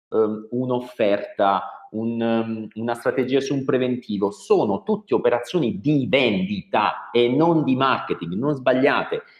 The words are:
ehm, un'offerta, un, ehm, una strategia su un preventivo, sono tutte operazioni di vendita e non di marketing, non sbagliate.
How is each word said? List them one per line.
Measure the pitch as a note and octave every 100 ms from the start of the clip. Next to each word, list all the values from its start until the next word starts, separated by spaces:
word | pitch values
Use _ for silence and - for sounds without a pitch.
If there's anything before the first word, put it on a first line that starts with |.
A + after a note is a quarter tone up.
| _
ehm, | A2 A2 G#2+ G#2+
un'offerta, | A#2+ B2+ B2 B2 - G#2+ G2+ - - G2+ F#2+ - - -
un, | G#2+ A2+ A#2
ehm, | A#2 A2+ A2 A2 A2
una | A2 A#2
strategia | A#2 C3 B2 A#2+ C#3
su | C#3
un | C#3
preventivo, | C3+ C3 B2+ B2 - G2+ G3+
sono | G3+ - G3 A#2+ G2
tutte | - G#3+ -
operazioni | A#2 B2 A#2+ - F3+ B2+ F#2+
di | C3 D3 A#2+
vendita | C3+ B2 G2 F#2 G2+ - A2+ G2+ - -
e | A#2+ A#2+
non | C3 E3 E3
di | C3
marketing, | B2+ C3+ A2+ - E2+ E2
non | F#2 C3+
sbagliate. | C#3 C3 B2+ C#3 A#2+ - - - _